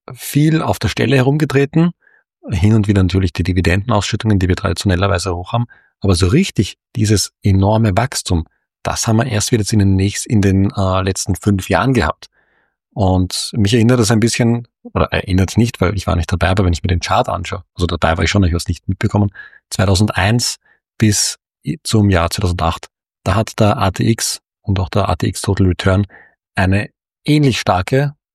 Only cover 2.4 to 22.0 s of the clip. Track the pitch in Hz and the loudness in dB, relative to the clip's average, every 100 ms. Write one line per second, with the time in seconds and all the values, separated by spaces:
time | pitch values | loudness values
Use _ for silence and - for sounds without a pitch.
2.4 | 302 92 104 110 104 98 92 95 95 - | -6 0 4 4 4 2 2 2 0 -2
3.4 | 90 90 87 92 107 104 - 104 110 101 | -2 0 2 0 0 -2 -2 -2 0 2
4.4 | 92 90 95 87 98 90 98 90 95 87 | 2 0 -2 -2 0 0 0 0 -2 -6
5.4 | 92 117 120 - _ _ 98 87 92 139 | -4 -4 -4 -10 _ _ 0 2 2 2
6.4 | 196 - 98 - _ 117 107 104 - _ | 0 -2 -4 -6 _ -4 0 0 -2 _
7.4 | 107 95 98 110 110 95 127 - - 85 | 0 2 2 2 2 0 -2 -4 -2 -2
8.4 | 80 _ _ _ - 85 - 110 131 104 | -4 _ _ _ -8 -4 0 0 0 -2
9.4 | - 113 98 110 98 95 98 - - 107 | 0 -2 0 2 2 2 0 -2 -2 0
10.4 | 98 95 98 - 95 95 95 - - 92 | 2 2 0 0 -2 0 -2 -4 -4 -2
11.4 | 104 98 - 87 127 123 78 - - _ | 0 0 0 0 2 2 0 -4 -12 _
12.4 | _ _ _ _ _ - 95 92 92 - | _ _ _ _ _ -2 0 2 0 -4
13.4 | - - 98 120 113 127 107 110 113 - | -6 -2 2 2 4 2 2 2 0 0
14.4 | 117 117 120 _ 240 98 - 87 - 92 | 0 0 -6 _ -8 -4 -2 -2 -2 0
15.4 | 95 - 117 - 90 95 - 85 82 90 | 0 2 0 0 -2 -2 -2 -4 -2 -2
16.4 | 87 95 92 82 92 85 - 98 - 90 | 0 2 0 0 -2 -2 0 -2 -2 -4
17.4 | 90 90 - - 85 85 80 87 85 101 | -8 -12 -12 -6 -4 -2 -2 0 0 2
18.4 | 90 82 - 85 - 92 107 107 101 - | 2 0 -4 -8 -6 -4 -2 0 -2 -4
19.4 | - - - - 98 95 107 - 95 120 | -20 -20 -12 -4 0 2 2 0 0 0
20.4 | - - _ _ _ - 107 104 - - | -2 -8 _ _ _ 0 0 2 -2 -6
21.4 | _ _ - - - 110 | _ _ -10 -10 -2 2